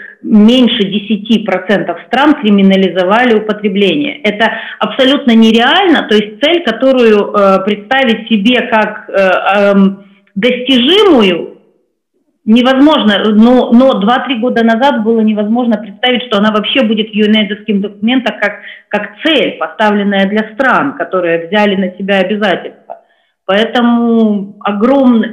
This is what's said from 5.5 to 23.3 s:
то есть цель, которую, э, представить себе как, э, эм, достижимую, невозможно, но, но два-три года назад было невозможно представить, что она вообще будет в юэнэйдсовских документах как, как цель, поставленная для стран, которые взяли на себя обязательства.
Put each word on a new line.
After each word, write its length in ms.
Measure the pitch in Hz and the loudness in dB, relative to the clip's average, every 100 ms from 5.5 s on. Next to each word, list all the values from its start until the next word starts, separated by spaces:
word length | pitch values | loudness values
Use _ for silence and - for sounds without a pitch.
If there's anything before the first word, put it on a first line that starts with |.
| 226 247 339 392 254 - | 4 2 2 2 0 0
то 60 | 214 | -2
есть 260 | 202 - | -2 -4
цель, 180 | 294 349 240 | -2 0 -2
которую, 680 | - 262 262 226 208 196 | -2 0 2 4 2 0
э, 300 | 208 196 190 | 0 2 2
представить 640 | 208 202 - 269 247 220 - | 0 -6 -4 -2 0 -2 -2
себе 360 | 226 196 240 | -2 0 0
как, 460 | - 220 208 - - | 0 -2 -2 -6 -6
э, 40 | 196 190 - - 202 | -2 0 0 0 0
эм, 480 | 202 202 196 - - _ _ 196 | 2 4 2 0 -12 _ _ -4
достижимую, 1120 | 240 247 - 254 254 392 415 269 196 165 - - _ _ _ _ _ _ _ _ | -2 -2 0 0 2 2 4 4 2 0 -6 -16 _ _ _ _ _ _ _ _
невозможно, 800 | - 233 247 262 294 294 208 196 214 | 0 2 2 4 4 2 0 0 0
но, 400 | 214 226 254 - | 4 4 4 4
но 280 | 233 269 220 | 4 4 2
два-три 400 | 202 254 254 247 | 0 -2 -2 -4
года 240 | 247 214 226 | -2 0 0
назад 380 | 226 277 240 | 2 0 0
было 160 | 214 226 | 0 0
невозможно 560 | 214 214 208 233 240 214 | 0 -2 -2 -2 -2 -2
представить, 460 | - - 247 247 | -6 -6 -4 -2
что 160 | - 202 | -2 -2
она 120 | 214 | 0
вообще 320 | 214 208 277 | 0 -2 0
будет 280 | 220 220 214 | 0 -2 -4
в 20 | |
юэнэйдсовских 680 | 202 208 220 202 202 - 202 | 0 2 2 0 -6 -4 -4
документах 600 | 202 - 220 262 247 - | -4 -6 -2 -2 -2 -4
как, 140 | 208 - - - _ | -6 -6 -14 -20 _
как 220 | 202 202 - | -8 -8 -6
цель, 340 | 311 294 175 - | -2 0 -2 -4
поставленная 680 | 160 - 214 208 202 196 196 | -8 -2 -2 0 0 0 0
для 240 | 214 214 - | -2 -4 -2
стран, 420 | 269 190 143 131 | 0 0 -2 -6
которые 500 | 170 185 175 170 165 | -6 -4 -2 -2 -2
взяли 280 | 214 208 190 | 0 0 0
на 160 | 185 - | -4 -6
себя 220 | 196 196 | -4 -2
обязательства. 840 | 185 208 208 165 - - - - _ _ _ | -2 -2 -2 -4 -6 -18 -20 -20 _ _ _